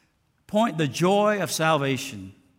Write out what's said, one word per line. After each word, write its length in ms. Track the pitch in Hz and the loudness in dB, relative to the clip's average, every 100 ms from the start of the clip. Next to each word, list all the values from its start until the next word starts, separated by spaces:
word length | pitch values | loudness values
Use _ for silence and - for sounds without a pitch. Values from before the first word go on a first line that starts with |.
| _ _ _ _ - | _ _ _ _ -4
Point, 320 | 208 226 156 | 0 0 0
the 100 | 147 | -2
joy 520 | 117 175 202 208 208 | 0 2 4 2 0
of 100 | 156 | -4
salvation. 840 | - 160 156 139 131 - 104 95 - _ | -2 0 2 0 -2 -6 -12 -16 -20 _